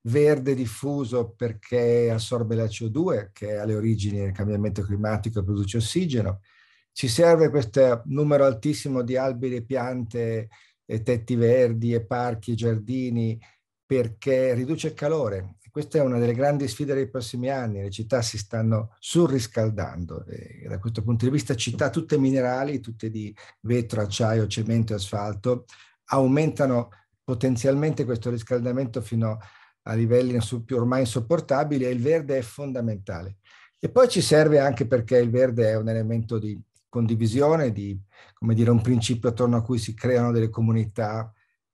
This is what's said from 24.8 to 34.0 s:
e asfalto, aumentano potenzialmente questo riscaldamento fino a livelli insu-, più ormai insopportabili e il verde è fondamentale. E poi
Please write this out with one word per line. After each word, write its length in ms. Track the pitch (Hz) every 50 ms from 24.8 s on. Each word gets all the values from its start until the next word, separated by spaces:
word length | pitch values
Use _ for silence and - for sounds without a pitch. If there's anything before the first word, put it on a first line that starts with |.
| 113 113 110
e 20 |
asfalto, 720 | 101 98 - - 101 104 107 101 101 - 127 123 123 - - - - - _ _ _ _
aumentano 840 | - 147 139 135 127 135 151 160 156 - - 143 131 123 120 113 - - - _ _ _ _
potenzialmente 840 | _ - 127 120 135 131 123 113 135 135 139 143 151 156 147 - 139
questo 240 | 117 123 113 - 123
riscaldamento 720 | 120 117 117 - 127 123 120 123 123 131 139 120 113 131
fino 360 | 113 - 117 113 113 110 107 110 - - - - - _ _ _ -
a 100 | - 113
livelli 400 | 113 117 113 120 123 127 123 123
insu-, 280 | 120 113 - 127 120 113
più 120 | - 135
ormai 240 | 120 120 123 127 135
insopportabili 840 | 131 113 - 131 117 113 165 165 160 - 139 135 151 147 147 131 127
e 60 | 127
il 100 | 127 120
verde 380 | 120 147 160 165 151 139 139 131
è 40 |
fondamentale. 960 | 117 113 - - 143 139 127 123 117 113 107 95 98 - 95 82 87 92 101 _ _ _ - - - _ _ _
E 100 | - 143
poi 200 | - 247